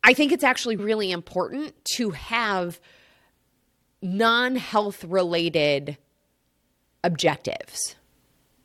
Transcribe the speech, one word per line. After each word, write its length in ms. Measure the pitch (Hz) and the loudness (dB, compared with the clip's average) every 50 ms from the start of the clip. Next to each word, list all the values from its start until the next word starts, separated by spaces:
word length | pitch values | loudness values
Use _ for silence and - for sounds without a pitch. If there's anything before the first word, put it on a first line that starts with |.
| - | 6
I 100 | 220 254 | 6 6
think 180 | 254 302 277 | 6 4 2
it's 100 | 330 - | 2 2
actually 320 | 294 262 254 - - 240 226 | 2 0 0 0 -2 -4 -4
really 380 | 196 202 208 220 214 208 185 | -4 -2 -2 -2 0 0 -2
important 640 | 180 175 170 - - 180 175 - - 269 302 302 - _ _ - - | -4 -6 -6 -6 -4 -4 -4 -4 -6 -10 -10 -10 -14 _ _ -8 -4
to 160 | - 247 214 | -2 -2 -4
have 680 | 160 139 - - 233 233 233 214 196 185 180 175 165 - _ - _ _ _ _ _ _ _ _ _ _ _ _ _ _ _ _ _ _ _ _ _ _ | -4 -6 -8 -6 -4 -2 -2 0 -2 -2 -2 -4 -8 -12 _ -20 _ _ _ _ _ _ _ _ _ _ _ _ _ _ _ _ _ _ _ _ _ _
non-health 1040 | - 185 180 196 226 226 233 240 247 247 262 247 - - - 214 208 202 202 - - | -8 -6 0 2 4 4 4 4 2 2 0 -2 -4 0 0 0 0 0 -6 -8 -8
related 920 | 165 175 190 180 170 170 170 170 170 156 165 147 147 143 135 143 143 143 - _ _ _ _ _ _ _ _ _ _ _ _ _ _ _ _ _ _ _ _ - | 0 0 2 2 2 0 0 0 2 2 2 2 4 2 0 -2 -6 -12 -12 _ _ _ _ _ _ _ _ _ _ _ _ _ _ _ _ _ _ _ _ -2
objectives. 920 | 175 165 147 165 160 147 - - - - - - - - - - - - _ _ _ _ _ _ _ _ _ _ _ _ _ _ | -2 -2 2 2 2 2 2 -6 -8 -8 -8 -12 -14 -10 -10 -10 -10 -10 _ _ _ _ _ _ _ _ _ _ _ _ _ _